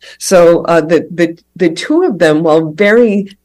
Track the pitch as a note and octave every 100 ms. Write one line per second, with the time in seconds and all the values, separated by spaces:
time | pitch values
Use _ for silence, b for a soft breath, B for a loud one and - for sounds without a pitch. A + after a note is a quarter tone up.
0 | B B - F#3 E3+ E3 - E3 D#3 E3
1 | - E3+ E3+ E3 _ - F3 E3 - D#4
2 | F4+ F3 E3 D3+ E3 D#3+ D#3+ D#3 G#3 A#3
3 | A#3 G3+ G3+ _